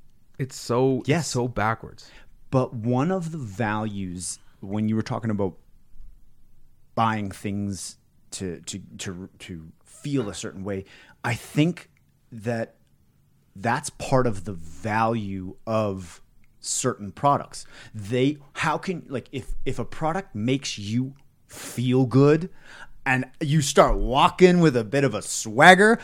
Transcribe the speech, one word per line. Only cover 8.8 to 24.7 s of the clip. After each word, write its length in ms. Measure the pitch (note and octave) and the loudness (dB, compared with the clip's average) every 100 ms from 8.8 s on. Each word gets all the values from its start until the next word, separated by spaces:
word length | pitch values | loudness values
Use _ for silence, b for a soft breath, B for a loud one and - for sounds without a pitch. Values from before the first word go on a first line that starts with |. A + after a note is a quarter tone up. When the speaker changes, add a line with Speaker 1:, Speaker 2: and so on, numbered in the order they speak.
| - A2+ | -14 -14
Speaker 2:
to, 320 | - F2 F#2 - | -12 -12 -14 -18
to 320 | - E2+ D#2+ - | -16 -14 -14 -20
feel 460 | _ - D3 C#3 G#2 | _ -14 -4 -4 -4
a 40 | |
certain 300 | F#2+ A2 F#2+ | -6 -12 -10
way, 220 | G2 G2 F#2+ B B B | -8 -8 -10 B B B
I 120 | B2 A#2 | -6 -6
think 540 | - D3+ D#3 E3+ - _ _ _ _ | -4 0 0 0 -12 _ _ _ _
that 440 | A2+ G#2+ A2+ A2+ _ _ _ _ _ _ _ _ G2 | -10 -6 -4 -6 _ _ _ _ _ _ _ _ -6
that's 340 | A2+ C3 - | -2 -2 -2
part 360 | - - C3 A#2+ | -10 0 2 2
of 180 | G2+ - | -2 -6
the 80 | |
value 1040 | F2 E2 - A2 G#2+ A2+ A2+ G2+ F#2+ F2+ - - | -10 -10 -10 -4 0 0 0 -4 -8 -10 -12 -4
of 560 | A2 G#2 F#2+ E2+ - - _ - _ | -2 -2 -4 -10 -18 -20 _ -20 _
certain 520 | - - B2+ G#2+ G2+ | -8 -4 -2 -4 -10
products. 540 | - C#3+ C3+ - - - B B | 0 2 2 -2 -14 -18 B B
They, 440 | A2 G2 B2 C3+ D3 - | -12 -4 2 2 0 -10
how 240 | - D#3+ D#3 | -4 -2 -2
can, 280 | F#3+ F3 - | -4 -8 -6
like, 200 | B2+ - | -10 -8
if, 220 | C3+ - - - | -12 -6 -4 -2
if 140 | B2 | -4
a 60 | A2+ | -6
product 480 | - D#3 F3+ G3 G#2 | -4 -4 -4 -6 -6
makes 420 | A#2 C3+ - - | -2 -2 -4 -10
you 360 | G2+ A#2 C3 C#3 _ _ _ | -4 -4 -4 -8 _ _ _
feel 580 | - - - B2 B2+ B2+ | -16 -12 -4 0 2 4
good 440 | C3 C#3+ D#3+ F#3 B B B B - C3+ | 6 6 6 0 B B B B -8 -2
and 200 | B2+ B2+ - | -2 -2 -6
you 200 | D#3 D#3 | 0 0
start 360 | C#3+ - C#3+ G#2 | 2 6 6 4
walking 600 | A2 C3 E3+ - F3+ F3 | 2 4 4 8 8 8
with 160 | D#3+ | 6